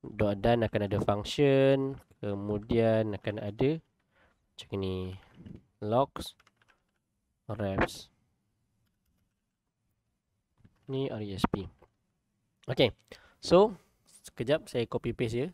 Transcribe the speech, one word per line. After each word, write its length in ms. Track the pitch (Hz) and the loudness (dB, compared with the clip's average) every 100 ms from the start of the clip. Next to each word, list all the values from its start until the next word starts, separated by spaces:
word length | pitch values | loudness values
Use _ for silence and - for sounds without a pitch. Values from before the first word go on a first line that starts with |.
| 139 | -16
Dot 320 | 107 107 101 | -2 -2 0
done 240 | 113 120 | 2 2
akan 180 | 110 107 101 | 2 0 0
ada 160 | 101 | 0
function, 960 | 107 104 101 - 143 135 135 135 135 135 _ _ | 0 -2 -2 2 4 6 4 4 0 -6 _ _
kemudian 960 | 104 101 101 104 110 117 113 110 110 98 | -6 -6 -2 -4 0 2 4 4 0 -4
akan 240 | - 104 | -6 -6
ada 400 | 104 107 131 160 | -8 -2 0 0
macam 960 | _ _ _ _ _ _ _ - - 98 | _ _ _ _ _ _ _ -20 -10 -6
ni, 400 | 95 92 92 95 - - - - _ _ | -4 -4 -8 -12 -20 -20 -20 -20 _ _
logs, 560 | 104 113 139 - - _ _ _ _ _ _ _ _ _ _ _ - | -2 0 0 -4 -16 _ _ _ _ _ _ _ _ _ _ _ -12
wraps. 640 | 107 101 98 - - - _ _ _ _ _ _ _ _ _ _ _ _ _ _ _ _ _ _ _ _ _ _ _ _ _ - _ - | -6 -4 -2 -4 -6 -20 _ _ _ _ _ _ _ _ _ _ _ _ _ _ _ _ _ _ _ _ _ _ _ _ _ -20 _ -8
Ni 240 | 135 135 | -4 -4
R 80 | 110 | -4
E 160 | 104 | -8
S 160 | 95 - | -4 -4
P. 160 | 104 87 _ _ _ _ _ _ _ _ _ - | -4 -8 _ _ _ _ _ _ _ _ _ -8
Okey. 240 | 135 127 - _ - _ _ | 2 2 2 _ -20 _ _
So, 320 | - 170 214 185 _ _ _ _ | 4 6 6 2 _ _ _ _
sekejap 480 | - - 120 156 - | -20 -10 0 0 0
saya 160 | 123 117 | -4 -4
copy 320 | 123 120 110 | -4 -6 -4
paste 160 | 120 | -4
je. 120 | 117 151 | -2 -6